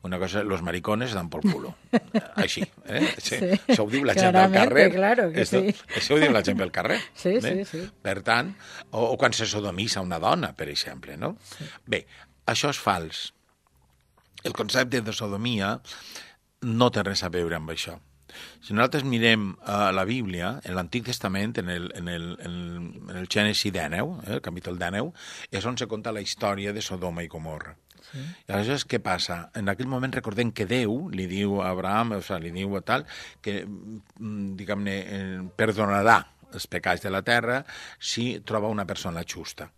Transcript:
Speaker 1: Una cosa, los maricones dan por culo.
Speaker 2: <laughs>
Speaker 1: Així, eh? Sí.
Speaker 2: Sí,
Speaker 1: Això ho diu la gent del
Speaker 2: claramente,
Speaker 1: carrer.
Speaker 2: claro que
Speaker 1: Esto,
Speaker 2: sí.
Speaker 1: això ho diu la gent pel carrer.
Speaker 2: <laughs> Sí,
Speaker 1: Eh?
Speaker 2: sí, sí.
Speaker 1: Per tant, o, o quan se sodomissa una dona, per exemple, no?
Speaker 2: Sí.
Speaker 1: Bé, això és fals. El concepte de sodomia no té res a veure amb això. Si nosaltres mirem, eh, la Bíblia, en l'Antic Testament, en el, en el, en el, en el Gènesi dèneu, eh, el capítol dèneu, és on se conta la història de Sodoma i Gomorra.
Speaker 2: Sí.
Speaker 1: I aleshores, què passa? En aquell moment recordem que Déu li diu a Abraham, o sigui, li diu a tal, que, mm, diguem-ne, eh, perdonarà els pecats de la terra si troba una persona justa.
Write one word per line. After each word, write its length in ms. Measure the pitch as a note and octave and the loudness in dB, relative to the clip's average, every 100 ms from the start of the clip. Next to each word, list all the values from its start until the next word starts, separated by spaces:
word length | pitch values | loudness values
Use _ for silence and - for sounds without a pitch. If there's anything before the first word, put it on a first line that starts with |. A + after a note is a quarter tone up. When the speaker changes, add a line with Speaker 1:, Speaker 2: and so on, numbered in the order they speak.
Speaker 1:
Una 160 | F#2 F2+ | -6 -4
cosa, 240 | F#2 G2+ | -2 -2
los 180 | G#2 F#2 | 0 -2
maricones 500 | E2+ F2 E2+ G#2+ B2 | -2 -4 0 0 0
dan 140 | G2+ E2+ | -4 -4
por 120 | D#2+ | 0
culo. 320 | G3+ - - - - | 2 0 -6 -12 0
Speaker 2:
<laughs> 440 | A#3 - A3+ - - | 0 2 -2 -2 -2
Speaker 1:
Així, 260 | - - G#3 - - | 0 0 -4 -6 -4
eh? 160 | - D#4 - | 0 0 0
Sí. 180 | - - | -4 0
Speaker 2:
Sí, 80 | F3+ F#3+ - | 2 2 4
Speaker 1:
Això 180 | A#3 | 4
ho 60 | G#3 | 4
diu 160 | C4+ C#4 | 4 4
la 80 | |
gent 140 | F#3+ F#3 | 6 8
del 20 | |
Speaker 2:
claramente, 360 | F#3 F#3+ G3 B3 | 8 8 8 8
Speaker 1:
carrer. 220 | B3 F#3 | 8 8
Speaker 2:
claro 320 | F3+ G3 A#3+ F#3 | 8 4 4 2
que 80 | D#3+ | 2
Speaker 1:
Esto, 180 | G#2+ B2+ | 2 4
Speaker 2:
sí. 140 | G3 - - - | 2 0 -4 -4
Speaker 1:
això 180 | - D3 | 4 6
ho 40 | |
diu 100 | D3 | 6
la 120 | A2+ G2 | 6 4
gent 140 | G2 | 0
pel 100 | F#2 | 0
carrer. 280 | F2 F#2+ G#3+ - | 0 0 0 -2
Speaker 2:
<laughs> 60 | - | -2
Sí, 160 | F3+ | 0
Speaker 1:
Eh? 80 | A3 | 2
Speaker 2:
sí, 240 | A3 F3+ G3+ | 0 -2 -4
sí. 160 | D#3+ F#3 - G2+ | -8 -12 -8 -4
Speaker 1:
Per 140 | G2 | -2
tant, 300 | F#2+ A2+ D#3+ G3 - - - | 2 2 2 -10 -16 -16 -8
o, 100 | A2 | 0
o 160 | A#2 B2+ | 0 4
quan 160 | B2+ | 4
se 140 | A2 A2 | 4 -2
sodomissa 540 | G#2 G#2 F2 A2+ G2+ F2+ | -2 -4 -4 -2 -2 -2
una 140 | E2 | 0
dona, 320 | F#2+ E3+ D3 | 2 2 0
per 160 | - D2 | -6 -6
exemple, 480 | D2 - C3+ - D2 | -6 -6 -10 -14 -8
no? 160 | A#2+ A3+ - - | -6 -8 -16 -16
Speaker 2:
Sí. 80 | D3 - - | -16 -16 -4
Speaker 1:
Bé, 160 | G2+ - - - _ - | -4 -4 -20 -20 _ -2
això 240 | A#2 D3 | 0 0
és 80 | C#3 | 0
fals. 440 | - F#2 D#2+ - - _ _ _ _ _ _ _ _ _ _ - | 0 0 -2 -8 -10 _ _ _ _ _ _ _ _ _ _ -10
El 100 | - | -8
concepte 480 | - G#2+ B2+ B2+ B2 | -4 0 2 2 0
de 120 | A2 | -2
sodomia 680 | G#2+ G#2+ G2 A#2+ A2+ G2 B2 - - - - - _ _ _ | -4 -4 -2 -2 0 0 -2 -8 -18 -16 -16 -18 _ _ _
no 300 | B2 A2+ B2 | -2 6 6
té 100 | A2 | 6
res 200 | F#2+ G2 F2+ | -2 -2 -2
a 60 | |
veure 240 | F2 E2+ E2 | 0 0 -2
amb 160 | D#2 | -4
això. 240 | D#2+ - E2+ _ _ - - - - | -8 -8 -12 _ _ -20 -18 -18 -18
Si 140 | - G#2 | -4 2
nosaltres 280 | B2 D3+ | 4 2
mirem, 520 | C3+ A#2 A2+ A2 G2+ F2+ - | 0 4 6 6 4 -4 -2
eh, 240 | G2+ G2+ F#2+ | 2 4 4
la 80 | F#2+ | 0
Bíblia, 540 | B2+ G#2 F2 F2+ B2 | 0 -2 -2 -4 -6
en 120 | - F#2 | -6 -4
l'Antic 320 | E2+ B2 A#2 | -2 -4 -4
Testament, 480 | - G2+ F#2+ G#2+ A#2 | -4 -2 -2 -2 -2
en 120 | F2+ | -4
el, 140 | F2 F2 - | -6 -6 -8
en 120 | F2 | -6
el, 180 | E2+ E2+ F2 | -6 -8 -10
en 80 | F2 | -8
el, 360 | F2 F2 F2 E2+ F2 F#2 | -8 -8 -8 -10 -12 -12
en 80 | F#2 | -10
el 100 | F#2 | -2
Gènesi 440 | G#2+ G#2 G2+ G#2 | 2 2 2 0
dèneu, 440 | F#2 D2+ F2 C#3 F3 - | -2 -2 -2 -4 -6 -6
eh, 100 | B2+ | -6
el 40 | A2 | -6
capítol 320 | F2 F2+ F2+ | -8 -8 -6
dèneu, 360 | F2 G2 D3 - - - - | -4 -2 -4 -8 -16 -16 -8
és 160 | G2 A2+ | -4 -4
on 120 | B2 | -4
se 80 | A#2 | -6
conta 240 | G#2+ A#2 | -6 -6
la 80 | G#2+ | -6
història 520 | F#2+ - G#2 G2 G2+ G#2 | -6 -2 -2 0 -4 -4
de 80 | - | -6
Sodoma 380 | F#2 F2 E2+ E2 | -4 -4 -4 -8
i 60 | |
Gomorra. 420 | E2 D#2+ D#2 - - _ - - | -8 -10 -10 -12 -18 _ -20 -16
Speaker 2:
Sí. 80 | C3+ D3 F3 - | -12 -12 -14 -4
Speaker 1:
I 60 | |
aleshores, 320 | G2+ G#2+ C#3 - | -2 0 -2 -2
què 120 | A#2+ | -2
passa? 500 | G2+ F2+ - E2+ E2+ | 0 -2 -2 -6 -8
En 140 | A#2 G2 | -4 -2
aquell 180 | F#2+ B2+ | -2 -4
moment 260 | C3 C3 | -2 -2
recordem 380 | B2+ A#2 G2+ A#2+ | -4 -4 -2 -2
que 140 | A2 F#2+ | 0 0
Déu 440 | B2 A2 A#2+ F3+ | 2 2 -2 -4
li 160 | F#2+ F#2 | -6 -4
diu 340 | F#2+ G2+ G2+ | 0 0 0
a 80 | F#2+ | -2
Abraham, 440 | F2+ F#2 G#2+ A#2 G2+ | -2 0 0 0 -2
o 40 | |
sigui, 260 | - F#2 E2 | -4 -6 -6
li 40 | |
diu 260 | F2 G2 G2 | -6 -4 -4
a 40 | |
tal, 240 | - B2+ D3+ - - - | 0 -2 -2 -16 -16 -10
que, 240 | - G2+ G#2 | -6 -6 -6
mm, 880 | F#2+ F#2+ A2 - - A2 G#2+ G2 F#2+ | -12 -14 -16 -18 -12 -8 -6 -6 -6
diguem-ne, 420 | G2 G2+ G2+ G2 | -4 -2 -2 -4
eh, 440 | F#2+ G2+ F#2+ F#2 F#2 - | -4 -6 -6 -8 -10 0
perdonarà 600 | A2 G#2 G#2 G2+ G#2+ G#2+ - _ - | 0 4 2 6 8 8 6 _ -16
els 120 | A2 - | -12 -6
pecats 340 | F2+ F#2 F2+ | -4 0 0
de 60 | G2+ | 0
la 100 | F#2+ | -2
terra 420 | G#2+ A#2+ A#2 B2+ D3 - - - | 2 2 2 -2 -4 -16 -16 -10
si 400 | - - A#2+ F#2 | -6 -2 -2 -4
troba 300 | - G#2+ G#2+ | -2 -2 0
una 160 | G#2 F#2 | -2 -4
persona 380 | G2 F2+ E2 E2+ | -6 -6 -6 -8
justa. 440 | F#2+ D#2 - D2+ | -10 -12 -12 -16